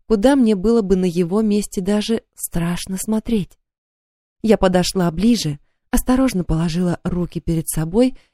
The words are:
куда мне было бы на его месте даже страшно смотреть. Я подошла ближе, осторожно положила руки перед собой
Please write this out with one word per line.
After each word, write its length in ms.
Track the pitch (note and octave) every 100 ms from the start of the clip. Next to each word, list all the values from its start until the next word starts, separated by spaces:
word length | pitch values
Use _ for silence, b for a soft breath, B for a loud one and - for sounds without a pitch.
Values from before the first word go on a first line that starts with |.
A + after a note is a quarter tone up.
| -
куда 300 | G#3+ B3 C#4+
мне 180 | A3+
было 280 | G3+ G3+ A#3
бы 120 | F#3+
на 120 | F#3 F#3
его 340 | E3 E3+ G3+
месте 400 | A3 G#3 G3+ -
даже 420 | F#3 G#3 G#3 A3+ -
страшно 640 | - - E3+ E3+ F3 - F#3+
смотреть. 600 | - A3 - A3+ E3 _ _ _ _ _ _ _ _ _
Я 160 | A3 G3+
подошла 520 | F#3+ F3+ E3+ F#3+ F3
ближе, 480 | D#3+ A3 A#3 D3+ C#3+ _ _ _
осторожно 540 | - - B3+ C4 F#3+
положила 560 | E3+ D#3+ E3+ E3 F3+ -
руки 380 | E3+ F3 E3+ D#3+
перед 260 | - E3 D#3
собой 520 | - D#3+ G3 B3+ - _